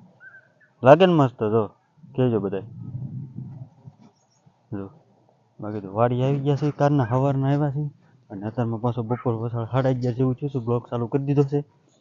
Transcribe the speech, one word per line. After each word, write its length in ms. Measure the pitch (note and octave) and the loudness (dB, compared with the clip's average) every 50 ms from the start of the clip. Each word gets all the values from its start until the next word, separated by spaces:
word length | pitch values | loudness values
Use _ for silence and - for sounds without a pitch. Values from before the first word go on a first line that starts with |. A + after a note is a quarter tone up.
| - - _ _ - - - - _ _ _ _ _ _ _ - A#2+ | -20 -20 _ _ -20 -20 -20 -20 _ _ _ _ _ _ _ 2 8
લાગે 220 | B2+ D3 D#3+ F#3+ | 8 8 10 8
ને 80 | F#3 E3+ | 6 6
મસ્ત 300 | D#3 C#3 B2 - - A2+ | 6 4 2 0 -2 -2
જો. 260 | G#2 G#2+ A2+ G#2 G2 - _ _ _ _ _ - - - | 0 2 0 0 -2 -6 _ _ _ _ _ -20 -10 -4
કહેજો 240 | B2+ B2+ B2 A#2 G#2 | 0 0 2 2 0
બધાય. 240 | G2 F#2+ G2 F#2+ - - - - - - - - - - - - - - - - - - - - - - _ _ - - - _ - - _ _ _ _ _ _ _ _ _ _ _ - | -2 -2 -4 -6 -8 -10 -14 -14 -14 -12 -10 -10 -10 -10 -10 -12 -12 -14 -14 -14 -14 -14 -14 -16 -18 -20 _ _ -20 -20 -20 _ -20 -20 _ _ _ _ _ _ _ _ _ _ _ -12
જો. 180 | G#2+ G2 G2 G2 D3 - _ _ _ _ _ _ _ _ _ _ _ - | -12 -10 -10 -12 -14 -20 _ _ _ _ _ _ _ _ _ _ _ -12
બાકી 220 | G#2+ G#2 G#2+ G#2+ | -10 -8 -8 -8
તો 100 | F#2+ F#2+ | -8 -4
વાડી 320 | G2 G#2+ A#2+ B2 B2 B2 B2+ | 0 0 2 2 2 2 0
આવી 160 | C3+ C#3+ C#3 | 0 0 0
ગયા 160 | C3+ C#3+ C#3+ | 0 0 0
છે. 160 | C3+ D3+ D3 | 0 0 -2
કારના 320 | - - C#3+ C#3+ D3 C#3+ B2+ | 0 2 2 2 4 2 2
હવારના 440 | G#2 B2 C3 C3+ C#3+ C3+ C3+ C3+ C#3 | 2 2 2 2 2 0 0 0 2
આવ્યા 200 | C#3+ C#3+ D3+ C#3+ | 2 2 0 0
છે. 220 | C3 D3+ D3+ C#3+ - _ _ _ _ _ _ - | -2 -4 -6 -6 -8 _ _ _ _ _ _ -16
અને 160 | G#2+ G2 G2+ | -12 -8 -8
અત્યારમાં 360 | A2 - - A#2 A2+ A2+ G#2+ | -6 -4 -2 -2 -2 -2 -2
પાછો 220 | A2+ B2 A2+ A#2+ A2+ | -2 -2 -2 -2 -4
બપોર 460 | A2 B2 A#2 - B2+ A2+ A2 A2+ A#2+ | -4 -4 -4 -2 -2 -2 -2 -4 -4
પછી 220 | A2 A#2 A2+ A2 | -4 -6 -6 -2
સાડા 180 | A#2 C3+ C3 C3 | -2 0 2 0
અગિયાર 260 | C3+ B2 B2 B2 A#2 | 0 0 -2 -2 0
જેવું 200 | B2 C3 B2+ B2 | 0 0 0 0
થયું 140 | - D3 C#3 | -2 -4 -6
છે. 100 | C3+ C3+ | -4 -4
બ્લોગ 300 | A2+ A#2+ A#2+ A#2+ - - | -2 -2 -2 -2 -2 -4
ચાલુ 180 | B2 A#2+ A#2+ | -4 -4 -4
કરી 180 | A2 - C#3 C#3 | -2 -2 -2 0
દીધો 180 | C#3 C#3+ C#3+ C#3+ | 2 2 2 2
છે. 160 | C#3 D3 C#3+ C#3+ _ _ _ _ _ _ _ | 2 0 -4 -4 _ _ _ _ _ _ _